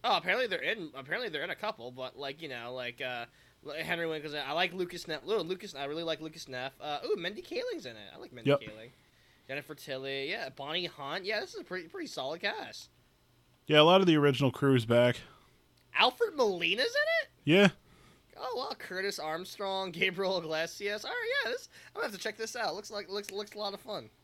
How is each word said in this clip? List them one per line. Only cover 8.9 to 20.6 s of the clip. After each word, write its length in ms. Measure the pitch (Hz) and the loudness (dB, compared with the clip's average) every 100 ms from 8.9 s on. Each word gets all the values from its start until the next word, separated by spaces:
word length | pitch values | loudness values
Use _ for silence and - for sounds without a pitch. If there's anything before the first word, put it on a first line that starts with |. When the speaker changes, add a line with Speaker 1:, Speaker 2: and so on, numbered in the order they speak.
| _ _ _ _ _ - | _ _ _ _ _ -10
Speaker 1:
Jennifer 280 | 135 143 147 | -10 -8 -14
Tilly. 540 | - 131 135 135 139 | -8 -6 -4 -4 -4
Yeah, 200 | 208 - | -4 -6
Bonnie 360 | 127 139 170 170 | -8 -4 -4 -4
Hunt. 360 | - 139 170 190 | -8 -6 -6 -4
Yeah, 140 | 214 | -4
this 140 | 370 | -4
is 80 | 427 | -12
a 20 | |
pretty, 240 | 302 185 175 | -8 -8 -8
pretty 200 | 403 294 | -10 -8
solid 340 | - 135 170 | -6 -6 -2
cast. 480 | 208 427 107 107 - _ _ _ _ _ _ _ - | -4 -4 -8 -12 -18 _ _ _ _ _ _ _ 4
Speaker 2:
Yeah, 140 | 151 | 8
a 40 | |
lot 180 | 156 190 | 10 8
of 60 | 185 | 8
the 100 | 156 | 8
original 340 | 143 123 135 | 6 6 2
crew's 340 | - 139 131 113 | 4 6 6 6
back. 360 | 120 123 117 - - _ _ _ _ _ - | 6 8 4 -6 -20 _ _ _ _ _ 2
Speaker 1:
Alfred 380 | 233 - 453 302 | 2 4 -2 2
Molina's 500 | 226 180 170 - 466 | 2 2 0 0 0
in 360 | 523 605 659 | 0 2 0
it? 80 | 571 _ - | -2 _ 4
Speaker 2:
Yeah. 220 | 180 202 - _ - - _ _ - | 8 8 6 _ -20 -20 _ _ -12
Speaker 1:
Oh, 180 | - 466 | -6 -6
wow. 180 | - - | -6 -8
Curtis 420 | - 185 196 - | -8 -4 -4 -4
Armstrong, 720 | 156 160 185 - 196 190 190 | -4 -6 -6 -6 -2 -2 -2
<laughs> 20 | |
Gabriel 440 | 170 190 175 190 190 | 0 0 2 0 0
Iglesias. 680 | 160 156 | -2 -2